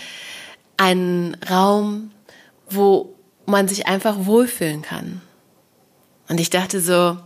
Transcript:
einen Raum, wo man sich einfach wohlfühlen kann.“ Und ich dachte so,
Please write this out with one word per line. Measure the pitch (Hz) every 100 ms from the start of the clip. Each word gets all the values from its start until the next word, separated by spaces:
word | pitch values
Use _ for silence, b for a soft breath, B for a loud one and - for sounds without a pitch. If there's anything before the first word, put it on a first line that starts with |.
| B B B B B B _ -
einen | 190 185 180 180 175 175 -
Raum, | 185 196 208 208 208 214 - _ B B B -
wo | 196 196 190 - - _ _ -
man | 202 190
sich | 196 -
einfach | 190 226 208 190
wohlfühlen | 226 247 - 165 151
kann.“ | 156 - 170 180 - _ _ _ _ _ _ _ _ _ -
Und | 170
ich | 170
dachte | 180 185 196
so, | 170 180 175 175